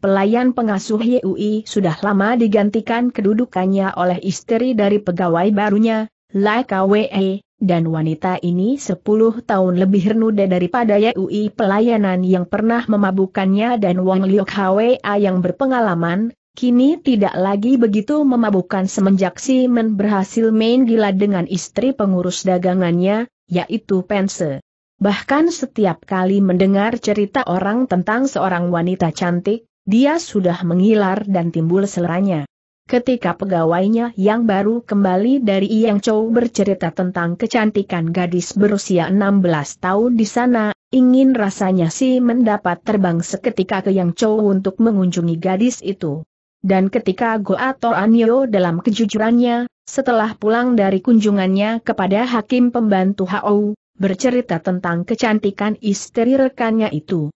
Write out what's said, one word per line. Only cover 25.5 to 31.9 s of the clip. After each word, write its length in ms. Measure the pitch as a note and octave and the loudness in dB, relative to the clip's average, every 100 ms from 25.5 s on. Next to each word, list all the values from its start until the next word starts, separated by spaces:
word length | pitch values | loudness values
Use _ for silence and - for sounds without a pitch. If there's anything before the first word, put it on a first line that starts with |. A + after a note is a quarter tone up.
setiap 560 | E4+ B3+ - G3 E3 - | -2 -8 -2 -2 -2 -6
kali 320 | F#3+ F#3 G3+ | -2 0 2
mendengar 560 | F#3+ F3+ F#3+ G3 G#3 A#3 | 2 2 2 2 0 -2
cerita 480 | - G#3 G3+ C#4 - | -2 -2 -2 -2 -2
orang 400 | F3+ F#3+ A3+ C4 | -2 -2 -2 0
tentang 400 | F#3 F3+ A3 C4+ | -2 -2 -2 -2
seorang 480 | - F#3+ F3 F3 | -2 -2 -2 -2
wanita 400 | F3 F3 F#3 E3+ | -2 -2 -2 -2
cantik, 560 | - F3 F3 F#3+ A3+ _ _ | -2 -2 -2 -2 -4 _ _
dia 400 | - A3 C#4 E4 | 0 2 2 0
sudah 400 | E4+ G#3 F3+ E3+ | -2 -2 0 -2
mengilar 640 | F3 F3+ G3 G#3+ G3 F#3+ G#3 | -2 2 4 2 2 -2 -2
dan 240 | F#3 E3+ | -2 -2
timbul 400 | E3 D#3+ F#3 | -2 0 0
selanya. 560 | G3 | -2